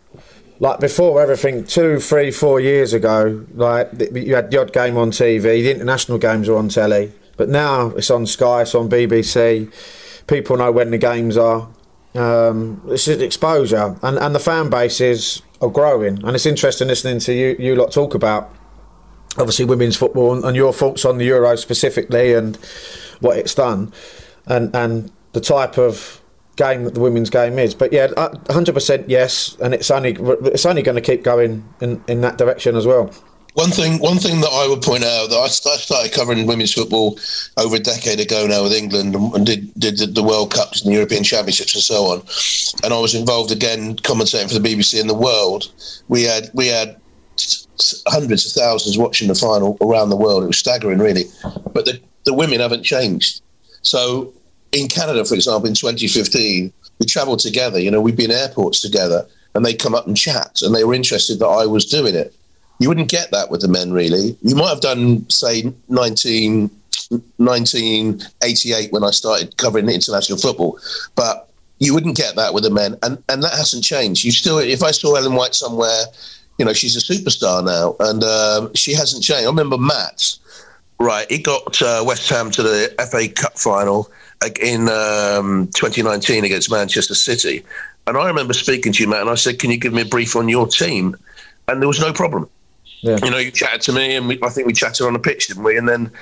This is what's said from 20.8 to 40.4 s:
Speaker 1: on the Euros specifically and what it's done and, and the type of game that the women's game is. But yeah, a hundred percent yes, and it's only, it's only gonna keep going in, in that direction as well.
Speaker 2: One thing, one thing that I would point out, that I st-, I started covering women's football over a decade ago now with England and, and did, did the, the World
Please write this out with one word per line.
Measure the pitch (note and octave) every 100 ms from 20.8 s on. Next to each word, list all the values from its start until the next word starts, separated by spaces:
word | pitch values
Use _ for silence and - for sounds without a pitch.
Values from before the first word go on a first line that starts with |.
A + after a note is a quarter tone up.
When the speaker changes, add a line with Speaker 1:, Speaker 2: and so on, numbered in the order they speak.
| C3+ C3+
Speaker 1:
on | B2+ B2
the | B2
Euros | B2+ A#2+ A#2
specifically | - A#2+ C3+ A#2+ - A#2+ B2
and | A2+ A2 G#2+ - - - - - -
what | B2+ -
it's | - -
done | B2 G2 A2 - - - - _ -
and, | B2 A2+ B2
and | A#2 A2+ G2+ - _
the | A#2
type | - C#3 B2+ C3
of | A#2+ G#2 - - _ _ _ -
game | C#3 B2+
that | A#2+
the | A#2+
women's | B2 A#2 A2
game | B2 A#2+ C3
is. | A2+
But | - C3
yeah, | C#3+ C3+ -
a | D#3+ C#3+ -
hundred | D3+ E3+ C#3
percent | - C3+ -
yes, | B2+ B2+ - - -
and | B2
it's | B2+ -
only, | C3+ B2+ G2+
it's | B2 - C3 C3+ F3
only | E3
gonna | B2+ A#2+
keep | B2 B2
going | B2 A#2+ A#2 A2 A2 -
in, | A#2+ A#2+ -
in | A#2+
that | B2 B2
direction | B2 B2+ B2 A2+
as | A#2
well. | B2+ G2 - - _ - -
Speaker 2:
One | E3+
thing, | F#3 D#3+ D#3+
one | D3+ F3+
thing | F#3 E3
that | D3+
I | C3 C#3
would | C3+
point | C3+ B2
out, | A#2 A#2 A2
that | A#2
I | C3+
st-, | - D3
I | C#3+
started | - C3+ A2+
covering | D3 A#2+ A2+ A2
women's | A#2 A2
football | A#2 A2 A2 G#2+ G#2 - - - -
over | A2+ A2
a |
decade | G#3 A2+ A#2 G#2+
ago | G2+ G#2+ G#2
now | G#2
with | G2+
England | A2 G#2 G2+ G2
and, | G2 G#2+ G2+
and | A2
did, | G#2 - -
did | A2 G#2
the, | G#2
the | G#2
World | G#2+ G#2+